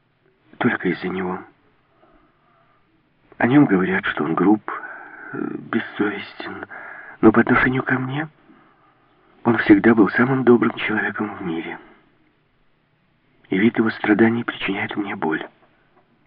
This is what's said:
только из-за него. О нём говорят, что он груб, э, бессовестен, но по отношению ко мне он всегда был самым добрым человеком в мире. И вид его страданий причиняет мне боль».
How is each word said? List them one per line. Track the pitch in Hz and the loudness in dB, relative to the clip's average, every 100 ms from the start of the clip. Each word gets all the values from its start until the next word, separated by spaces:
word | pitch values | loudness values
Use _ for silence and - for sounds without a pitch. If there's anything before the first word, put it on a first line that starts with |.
| _ _ _ _ _ - | _ _ _ _ _ -4
только | 123 - 92 | -4 -2 -4
из-за | 82 92 | -4 -6
него. | 90 92 90 - _ _ _ _ _ _ _ _ _ _ _ _ _ _ _ _ _ _ - | -8 -8 -8 -12 _ _ _ _ _ _ _ _ _ _ _ _ _ _ _ _ _ _ -2
О | 117 | 4
нём | 143 139 | 6 6
говорят, | 95 92 95 - | 4 0 -2 -4
что | - | -4
он | 78 | -2
груб, | 82 92 107 - - - - - - - | 2 2 2 0 -14 -14 -18 -20 -20 -14
э, | - | -10
бессовестен, | - - - 117 - - 104 101 - - - 95 - - - - - - | -8 -10 -6 -6 -6 -4 -4 -4 -14 -14 -14 -14 -14 -16 -18 -18 -18 4
но | 113 | 4
по | 113 | 6
отношению | 110 123 131 131 | 4 4 2 0
ко | - 127 | -2 -2
мне | 131 139 160 _ _ - _ _ _ _ _ _ _ _ | -2 -6 -8 _ _ -20 _ _ _ _ _ _ _ _
он | - 113 | -2 0
всегда | - 101 104 | 4 6 6
был | 113 95 | 4 4
самым | - 123 131 | 4 0 2
добрым | 120 120 117 - | 4 4 4 -2
человеком | - 107 101 101 104 95 | -6 -4 -4 -6 -8 -8
в | |
мире. | 92 82 85 - - _ _ _ _ _ _ _ _ _ _ _ _ _ _ _ - | -8 -8 -10 -14 -18 _ _ _ _ _ _ _ _ _ _ _ _ _ _ _ -6
И | 95 | 2
вид | 110 - | 2 2
его | 110 | 0
страданий | - - 104 113 117 | 0 0 4 4 2
причиняет | 117 - - 98 107 - | -4 -6 -4 -4 -6 -6
мне | 101 101 | -8 -6
боль». | 78 80 - _ _ _ _ _ _ _ | -4 -4 -8 _ _ _ _ _ _ _